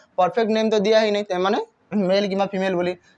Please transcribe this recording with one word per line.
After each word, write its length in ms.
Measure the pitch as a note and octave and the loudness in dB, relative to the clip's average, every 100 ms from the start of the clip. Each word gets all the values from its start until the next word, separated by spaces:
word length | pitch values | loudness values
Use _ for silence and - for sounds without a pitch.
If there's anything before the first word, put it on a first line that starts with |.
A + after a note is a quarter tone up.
| _ - | _ 0
ପରଫେକ୍ଟ 340 | F3+ A#3 A3 | 0 2 0
ନେମ୍ 180 | A3 A3 | 0 0
ତ 40 | G#3+ | 2
ଦିଆ 180 | G3 A3 | 2 2
ହେଇନାହିଁ, 260 | A3 G#3 G#3 | 2 0 -2
ସେମାନେ 300 | F3+ F#3+ A#3 A4+ _ _ G#3 | -2 0 -2 -4 _ _ -2
ମେଲ୍ 320 | F#3 G3 G3+ | 0 0 0
କିମ୍ବା 180 | F#3+ G3 | -2 -2
ଫିମେଲ୍ 300 | G3 F#3+ F3 | -2 -2 -2
ବୋଲି। 180 | F3 F3+ _ | -2 -6 _